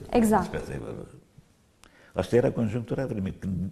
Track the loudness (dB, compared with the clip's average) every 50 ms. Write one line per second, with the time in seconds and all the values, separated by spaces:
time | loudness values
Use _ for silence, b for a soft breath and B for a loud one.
0 | -4 0 2 4 6 6 4 4 2 0 -4 -6 -6 -6 -8 -8 -8 -8 -10 -10
1 | -12 -14 -18 -20 -20 _ _ -20 -20 _ _ _ _ _ _ _ b b b b
2 | b b b -4 0 4 4 4 6 4 2 0 0 0 0 -2 -4 -4 -4 -4
3 | -4 -4 -4 -4 -4 -4 -6 -6 -4 -4 -4 -2 -4 -6